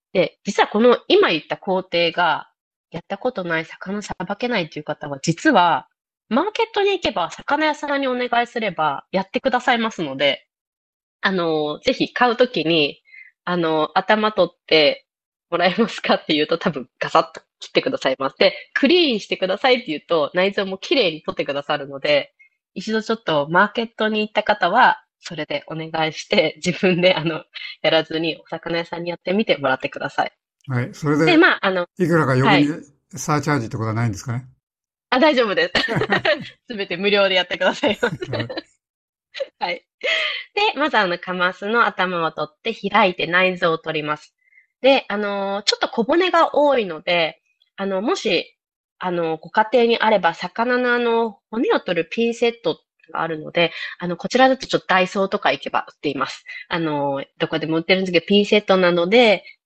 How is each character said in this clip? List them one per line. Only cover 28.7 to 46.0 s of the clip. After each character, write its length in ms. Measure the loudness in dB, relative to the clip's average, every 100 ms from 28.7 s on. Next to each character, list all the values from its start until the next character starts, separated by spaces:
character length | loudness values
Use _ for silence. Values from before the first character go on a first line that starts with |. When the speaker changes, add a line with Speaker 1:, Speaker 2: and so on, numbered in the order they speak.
| -6
Speaker 1:
屋 60 |
さ 140 | -6 -8
ん 60 |
に 60 | -8
や 60 | -8
っ 40 |
て 120 | -2
み 120 | -2
て 120 | 0 0
も 120 | 0
ら 60 |
っ 60 | -2
て 80 | -4
く 100 | -8
だ 120 | -8
さ 160 | -4 -4
い。 60 | _ _ _ -6
Speaker 2:
は 140 | -4
い。 120 | -4
そ 160 | -4 0
れ 80 | 2
で、 60 |
Speaker 1:
で、 120 | 4 6
ま 180 | 4
あ、 120 | 2 -2
あ 40 |
の、 160 | -2 -4 -2
Speaker 2:
い 80 | 2
く 100 | 2
ら 100 | 4
か 60 |
余 80 | 2
分 200 | 4 4
に 80 | 2
Speaker 1:
は 60 | -2
い。 400 | -12 _ _ -10
Speaker 2:
サ 160 | -2
ー 60 | -2
チ 100 | 0
ャ 60 | -2
ー 40 |
ジ 60 | -2
っ 20 |
て 60 | -6
こ 60 |
と 60 | -4
は 60 |
な 120 | -2 -2
い 20 |
ん 20 |
で 60 | -4
す 60 |
か 100 | -8
ね？ 120 | -10 -10 _ _ _ _ _ -2
Speaker 1:
あ、 100 | 2
大 160 | 4
丈 120 | 4 0
夫 80 |
で 180 | 0 0
す。 80 | -2 -2
Speaker 2:
<laughs> 400 | -2 0 0 0 -2
Speaker 1:
<laughs> 280 | -6 -18 -12
す 60 | -8
べ 100 | -6
て 100 | -2
無 140 | 0
料 180 | 2 4
で 60 |
や 80 | 2
っ 60 | 0
て 100 | 0
く 60 |
だ 100 | -2
さ 140 | 0 -2
い 100 | 0
ま 100 | -4
す。 60 | -4 -8
Speaker 2:
は 100 | -8
い。 80 | -8 -10 _ _ _ _ _ _ _ -12 -10 -6
Speaker 1:
は 120 | -6
い。 160 | -6 _ -8 -4 -4 -4 -8 -8
で、 240 | -2 -2 0
ま 120 | 0
ず 80 | 2
あ 80 | 0
の、 120 | -2
カ 160 | -6
マ 180 | -2 -2
ス 140 | -2 -2
の 200 | 2 2
頭 400 | 0 -2 0 -2
を 60 |
取 160 | -4 -8
っ 100 | _
て 120 | -10
開 360 | -6 0 2 2
い 40 |
て 120 | 0 -2
内 300 | 2 2 2
臓 140 | 0
を 60 | -2
取 240 | -4 -6
り 40 | -4
ま 100 | -6
す。 180 | -8 _ _ _ _ 0
で、 240 | 4 4 0
あ 80 | -6
の 440 | -4 -4 -4 -4
ー、 20 |
ち 100 | -4
ょ 20 | -2
っ 20 |
と 100 | -4
小 160 | -2